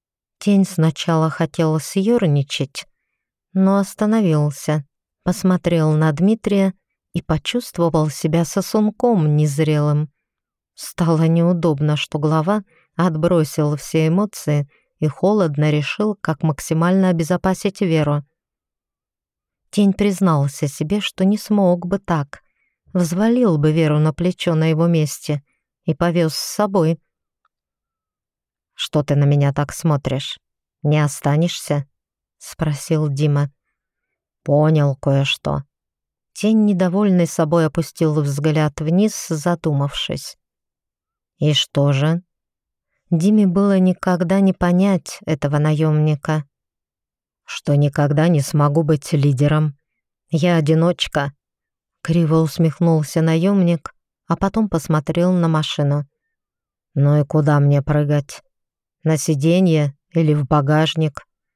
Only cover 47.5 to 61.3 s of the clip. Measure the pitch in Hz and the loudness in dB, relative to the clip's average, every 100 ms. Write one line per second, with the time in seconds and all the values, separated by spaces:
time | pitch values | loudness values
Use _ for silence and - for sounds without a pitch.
47.5 | - - 143 147 147 143 147 170 156 135 | -10 -2 0 0 0 0 2 2 2 0
48.5 | 147 147 151 156 147 - 147 143 131 147 | 0 2 0 0 -2 -2 0 0 2 2
49.5 | 156 156 139 _ _ _ _ - 165 175 | 2 -2 -6 _ _ _ _ -6 -2 2
50.5 | 165 147 160 170 170 - 147 139 - _ | 2 2 2 2 0 -4 -4 -4 -8 _
51.5 | _ _ _ _ _ - 170 160 160 160 | _ _ _ _ _ -2 0 2 2 0
52.5 | - 165 - 170 160 147 165 160 165 185 | 0 0 2 2 2 0 0 2 2 2
53.5 | 202 170 170 - _ _ _ - 175 196 | 2 2 0 -4 _ _ _ -6 -2 -2
54.5 | 226 214 165 - 151 147 165 180 180 165 | -2 -2 -2 -2 -2 -2 0 0 2 2
55.5 | 156 151 - 143 143 139 _ _ _ _ | 0 -2 -2 -2 -2 -4 _ _ _ _
56.5 | _ _ _ _ 139 143 147 143 156 147 | _ _ _ _ 0 2 2 2 0 2
57.5 | 147 143 143 143 147 147 147 143 - _ | 2 4 2 0 -2 0 -2 -4 -12 _
58.5 | _ _ _ _ _ 160 156 - 143 160 | _ _ _ _ _ -2 -2 0 0 2
59.5 | 180 185 156 147 143 _ 170 156 147 135 | 2 4 2 0 -4 _ 0 2 2 2
60.5 | 151 139 151 160 160 156 - - | 0 2 2 2 0 -4 -4 -20